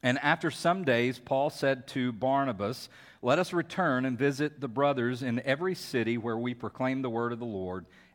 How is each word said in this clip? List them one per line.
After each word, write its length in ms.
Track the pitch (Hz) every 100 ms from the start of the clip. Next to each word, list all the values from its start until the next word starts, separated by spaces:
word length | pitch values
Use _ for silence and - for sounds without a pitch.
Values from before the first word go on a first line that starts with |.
"And 160 | 131 131
after 300 | 143 165 170
some 340 | - 170 185
days, 340 | 160 117 123 123
Paul 320 | - 135 143
said 360 | - 139 135 120
to 220 | 143 127
Barnabas, 760 | 113 127 139 139 104 101 123 - - - -
'Let 180 | 120 147
us 140 | 180
return 540 | 175 165 - 175 127 131
and 120 | 120
visit 440 | 139 135 151 -
the 60 | 135
brothers 540 | 110 143 135 120 127
in 180 | 131 117
every 340 | 131 139 185
city 420 | 185 - 131 110 120
where 220 | 113 113
we 160 | 120
proclaim 480 | 123 110 - 131 131
the 80 | 131
word 240 | 113 117
of 40 | 120
the 60 |
Lord 400 | 117 101 92 92 85 - -